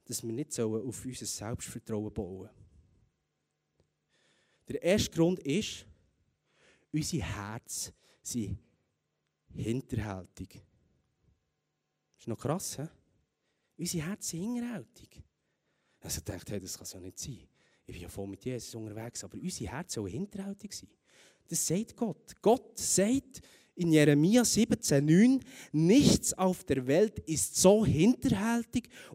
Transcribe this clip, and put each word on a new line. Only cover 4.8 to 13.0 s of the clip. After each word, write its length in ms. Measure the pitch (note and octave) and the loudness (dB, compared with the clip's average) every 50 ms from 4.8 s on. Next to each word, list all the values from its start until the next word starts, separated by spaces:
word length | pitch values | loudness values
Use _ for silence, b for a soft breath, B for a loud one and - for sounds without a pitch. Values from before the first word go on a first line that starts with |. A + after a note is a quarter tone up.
| - | 0
erste 280 | E3+ F#3+ G#3+ - - | 2 2 2 0 -2
Grund 280 | - D#3 E3 E3+ F#3 - | 0 2 2 2 2 0
ist, 460 | - C#3+ C#3 - - - - - - - - _ _ _ _ _ _ _ _ _ b b b b b b b b b b - | -2 -2 -2 -2 -2 -4 -10 -14 -16 -20 -20 _ _ _ _ _ _ _ _ _ b b b b b b b b b b -4
unsere 320 | G3 D#3 - - D3 - | -4 -4 -2 -4 -4 -4
Herzen 680 | D#2+ - - G2+ G2+ A2 A#2+ - - - - - - b b b b b b | -6 -6 -8 -8 -8 -10 -12 -12 -12 -10 -10 -10 -10 b b b b b b
sind 380 | b - - A#2+ G#2+ F#2+ - - - _ _ _ _ _ _ _ _ _ _ _ _ _ _ _ _ _ - | b -8 -6 -6 -4 -4 -8 -10 -12 _ _ _ _ _ _ _ _ _ _ _ _ _ _ _ _ _ -12
hinterhältig. 1080 | - - G#2+ A#2 C3 C3 - - A#2+ G#2+ G#2+ G2 F#2 F2+ - _ - G2 - - - - _ _ _ _ _ _ _ _ _ _ _ _ _ _ _ _ _ _ _ _ _ _ _ _ _ _ _ _ _ _ _ | -8 -6 -4 -4 -4 -6 -6 -6 -6 -6 -6 -8 -10 -12 -16 _ -16 -16 -16 -16 -20 -20 _ _ _ _ _ _ _ _ _ _ _ _ _ _ _ _ _ _ _ _ _ _ _ _ _ _ _ _ _ _ _
Ist 80 | - | -10
noch 120 | - A2 - | -10 -8 -6
krass, 400 | - A#2+ D3+ F#3+ - - - - | -4 -4 -4 -4 -4 -8 -8 -10
hä? 100 | D3 E3 - _ | -10 -12 -14 _